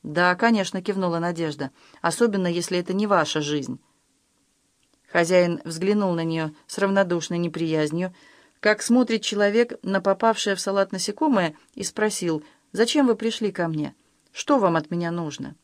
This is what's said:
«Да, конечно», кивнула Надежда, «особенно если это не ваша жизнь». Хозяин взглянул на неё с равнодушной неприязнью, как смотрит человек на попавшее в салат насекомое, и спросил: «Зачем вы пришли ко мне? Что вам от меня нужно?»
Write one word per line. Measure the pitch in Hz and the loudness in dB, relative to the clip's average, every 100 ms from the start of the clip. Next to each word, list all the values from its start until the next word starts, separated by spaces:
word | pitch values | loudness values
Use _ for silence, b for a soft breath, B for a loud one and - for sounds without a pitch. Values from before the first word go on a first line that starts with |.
«Да, | 165 151 180 | -4 0 2
конечно», | 180 226 220 185 185 | 4 2 2 0 -4
кивнула | 185 190 180 170 | -4 -2 0 0
Надежда, | 170 170 160 139 135 b b b | -2 -2 -4 -4 -10 b b b
«особенно | 170 165 233 202 180 | -4 2 0 2 0
если | 170 170 180 | -2 -2 -2
это | 175 | -2
не | 185 208 | -2 2
ваша | 190 147 151 | 2 2 -2
жизнь». | 147 147 127 131 _ _ _ _ _ _ _ _ _ _ _ _ _ | -2 -4 -4 -12 _ _ _ _ _ _ _ _ _ _ _ _ _
Хозяин | 175 170 180 175 170 | 0 4 4 4 0
взглянул | 165 160 190 208 196 | -6 -4 0 2 0
на | 165 | 0
неё | 165 165 156 156 B | -2 -2 -4 -8 B
с | - | -2
равнодушной | 196 196 185 175 160 170 | 0 2 2 0 -2 -4
неприязнью, | 175 160 165 156 151 165 185 b b b b b | -4 -4 -2 0 0 -2 -6 b b b b b
как | 214 214 | 0 0
смотрит | - 240 233 226 | 2 2 4 0
человек | - 202 202 214 240 - | -2 0 2 2 0 -2
на | 190 190 | -2 0
попавшее | 190 190 226 220 208 190 | 2 2 2 2 -2 -2
в | |
салат | - 196 190 | -2 0 0
насекомое, | 185 180 202 311 220 170 B B | -2 -6 -2 2 2 0 B B
и | - | -10
спросил: | 196 - 214 208 175 156 B B B | -10 -2 -2 0 -2 -4 B B B
«Зачем | 185 233 302 262 | -2 2 4 2
вы | |
пришли | 220 226 - 214 | 2 -2 -2 -4
ко | 185 170 | -2 -2
мне? | 156 147 - _ _ _ | -2 -6 -8 _ _ _
Что | - - 277 | -14 0 2
вам | 190 165 | 4 0
от | 156 | -2
меня | 170 170 | -4 -4
нужно?» | 170 160 135 - - | -4 -6 -8 -12 -14